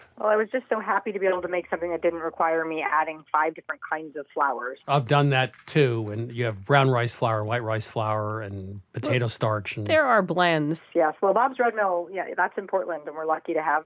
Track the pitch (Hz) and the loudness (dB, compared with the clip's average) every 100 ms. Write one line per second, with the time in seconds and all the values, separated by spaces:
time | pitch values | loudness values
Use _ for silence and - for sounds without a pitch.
0 | - - 214 214 214 254 - 220 214 202 | -20 -4 0 2 0 -4 -4 -4 -2 -2
1 | 220 190 190 180 175 180 - 170 175 165 | -2 -2 0 0 -2 -6 -4 -6 -4 0
2 | 170 165 160 - 165 160 160 156 147 151 | 0 0 -6 0 0 0 -2 -4 0 0
3 | 156 156 - 151 160 160 - 147 - 156 | 0 -6 -2 0 0 -4 -12 -12 -8 -8
4 | 156 151 - 160 143 117 123 139 - 143 | -8 -12 -8 0 0 0 -6 -8 0 0
5 | 117 147 143 131 131 - - 156 131 113 | 4 4 4 2 0 -4 -2 2 4 2
6 | 104 107 120 120 120 98 98 139 135 123 | -4 -6 -6 -4 -4 -4 4 4 6 4
7 | 120 - 120 110 107 120 110 110 - 117 | 0 0 0 0 0 -2 -2 -4 -4 -4
8 | 107 107 107 110 101 98 95 101 - 123 | -2 -2 -2 -6 -8 -10 -10 -14 -12 -6
9 | - 123 117 - 117 107 95 - 104 311 | -2 0 0 0 0 0 -4 -6 2 2
10 | 269 220 185 170 175 160 147 165 - 170 | 4 2 2 2 4 4 0 -4 -2 2
11 | 156 - 196 196 262 254 240 220 196 175 | 2 2 2 4 2 2 0 2 0 0
12 | 170 190 - - 185 - 196 190 180 156 | -4 -8 -6 -2 -2 -2 -2 -2 -2 -6
13 | 151 151 160 160 - 156 156 156 | -8 -6 -2 -2 -2 -2 0 0